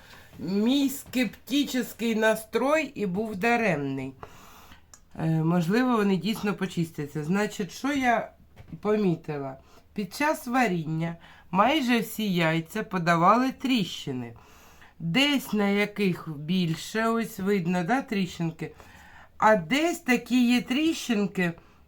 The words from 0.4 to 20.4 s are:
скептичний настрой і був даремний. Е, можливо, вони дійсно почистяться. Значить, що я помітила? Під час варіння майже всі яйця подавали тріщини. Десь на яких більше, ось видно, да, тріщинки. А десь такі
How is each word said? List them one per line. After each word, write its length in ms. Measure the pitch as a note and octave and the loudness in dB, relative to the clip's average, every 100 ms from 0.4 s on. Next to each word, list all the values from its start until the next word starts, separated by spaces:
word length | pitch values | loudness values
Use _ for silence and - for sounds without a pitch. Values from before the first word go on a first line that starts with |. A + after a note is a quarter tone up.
| D#3+ G3 A3 C#4 C#4 | -4 0 2 2 2
скептичний 1300 | - - B3 A#3 - - C#4+ C4+ B3+ A3+ - A#3 A3 | -2 -6 -2 -2 -4 -4 -2 0 -2 -6 -4 -2 2
настрой 800 | A3 G#3+ - A3+ C4 D#4 D4 - | 2 2 -2 -2 2 2 0 -4
і 120 | G3+ | -4
був 300 | F3+ A3 G#3 | -4 -4 -2
даремний. 760 | A#3 A#3 A3 D3+ C#3 C3+ C3+ - - - - - - - - - - - | 0 2 2 0 -2 -6 -8 -12 -18 -20 -20 -20 -20 -20 -20 -20 -20 -4
Е, 60 | D#3+ | 0
можливо, 720 | D#3+ D#3 F3+ E3 G#3+ B3+ A#3 | 2 2 2 2 2 4 2
вони 200 | G3+ F#3+ | 2 2
дійсно 380 | E3 G3 G#3 F#3+ | 0 -2 -2 -2
почистяться. 720 | F#3+ - E3 - C#3+ D#3 D3+ | -4 -2 -4 -4 -8 -6 -2
Значить, 480 | G3 G#3 - G3 | 0 0 -4 -8
що 200 | - C4 | -6 -4
я 380 | C#4+ B3+ A3+ - - - - - D#3+ | 0 2 0 -2 -12 -20 -20 -18 -6
помітила? 760 | G3+ G#3+ G3 D#3+ - D3 C#3 C3+ - - - - | 0 2 2 0 -4 -6 -6 -10 -18 -20 -14 -10
Під 200 | G3 - | -10 -2
час 320 | D4 D#4 B3+ | -2 0 -2
варіння 720 | B3 A#3 F3+ D3+ D#3+ E3+ E3 - - - | 0 2 0 -2 -4 -4 -8 -16 -20 -4
майже 500 | F3+ A3+ D#4 B3 A#3+ | 2 4 2 2 0
всі 340 | A3+ - G#3+ F3 | 0 -4 0 2
яйця 480 | D#3+ D#3+ E3 G#3+ | 2 2 -2 -6
подавали 720 | G#3+ F#3 E3+ E3+ F3 A3 C4 | -4 -2 2 4 6 6 2
тріщини. 840 | B3 B3+ B3+ F#3 - - B2+ A#2+ A2+ - - - - - - | -2 0 0 0 -4 -8 -8 -8 -12 -20 -20 -20 -20 -20 -10
Десь 540 | E3 E3+ C#4+ C#4 - | -2 2 2 2 0
на 160 | G#3 G3+ | 0 2
яких 600 | G3+ G#3 G#3 G3+ E3+ - | 2 0 0 0 0 -6
більше, 800 | C#3+ D3+ F#3 E3+ D#3+ - A3 A3+ | -10 -2 0 0 -2 -4 -2 0
ось 320 | A3+ A3+ - | 0 -2 -4
видно, 460 | F#3+ G#3 E3+ F3+ E3+ | 0 0 0 0 0
да, 180 | B3 | -2
тріщинки. 680 | C4+ G3+ F3+ - E3 D#3+ D3+ - - - - - - - | 0 -2 -4 -2 -4 -4 -10 -12 -20 -20 -20 -20 -20 0
А 180 | G#3+ G#3+ | 4 4
десь 440 | D#3 C4+ E4 E4+ | 2 0 0 0
такі 480 | - A#3+ - B3 | 0 0 2 2